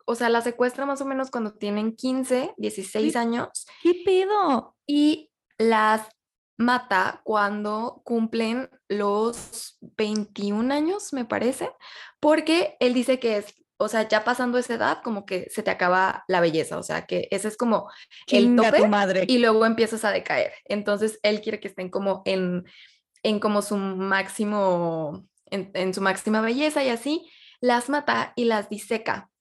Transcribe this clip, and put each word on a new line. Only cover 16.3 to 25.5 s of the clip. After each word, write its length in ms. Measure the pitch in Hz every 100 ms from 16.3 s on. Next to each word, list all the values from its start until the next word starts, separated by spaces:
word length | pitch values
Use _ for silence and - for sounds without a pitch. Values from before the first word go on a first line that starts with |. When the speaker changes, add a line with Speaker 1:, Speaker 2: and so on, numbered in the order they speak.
| 180
Speaker 1:
belleza, 380 | 170 160 - 160
o 60 |
sea, 220 | 170 160
que 220 | - 180 -
ese 160 | 196 214
es 100 | -
como 320 | 240 202 - - - - -
el 160 | 240
Speaker 2:
Chinga 240 | 240 240 220
tu 40 | 302
Speaker 1:
tope 100 | 214
Speaker 2:
madre. 380 | 208 196 190 185
Speaker 1:
y 120 | 247
luego 260 | 233 220
empiezas 400 | 226 226 220 220
a 60 | 208
decaer. 420 | 185 - 143 - -
Entonces, 540 | - 208 208 202 214 214
él 180 | 208 214
quiere 180 | 220 208
que 80 | 196
estén 220 | 190 185
como 320 | 196 196 190
en, 400 | 190 190 180 180 180 - - _ _ _
en 160 | 220 208
como 220 | 208 208
su 140 | 202 208
máximo, 1500 | 196 190 196 190 190 - 208 208 190 175 170 160 151 185 - _
en, 240 | -